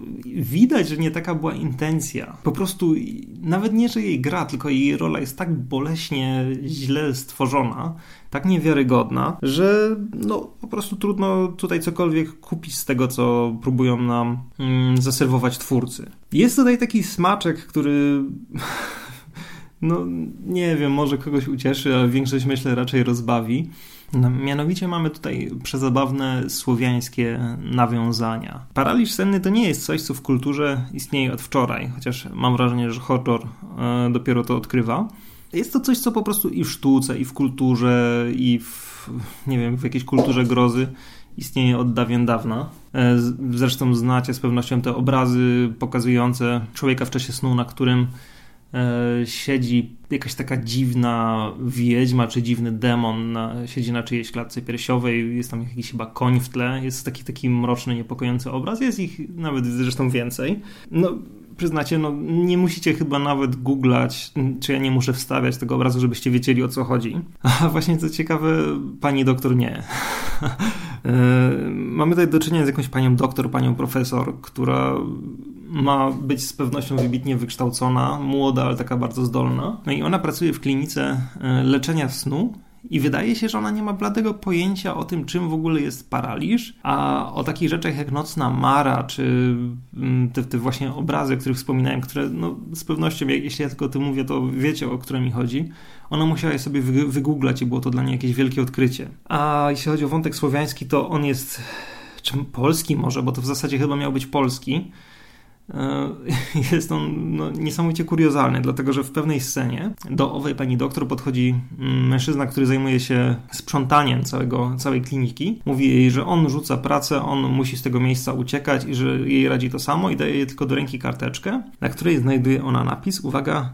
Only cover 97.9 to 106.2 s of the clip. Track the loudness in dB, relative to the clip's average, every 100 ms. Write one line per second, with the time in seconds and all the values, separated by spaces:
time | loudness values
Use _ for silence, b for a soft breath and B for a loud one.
97.9 | 0 0 0 0 2 2 2 -2 2 0
98.9 | 0 -8 -14 -4 0 0 2 0 0 0
99.9 | 0 0 0 -2 -2 0 0 -2 -4 -2
100.9 | 0 0 0 0 -2 -4 -10 -12 B B
101.9 | B B B -6 -4 -4 0 2 2 0
102.9 | 0 0 0 -2 -2 -4 -2 -2 0 0
103.9 | 0 -2 -2 -2 0 0 0 -4 -4 -4
104.9 | B B B B B B B -12 -6 -4
105.9 | -2 -4 -6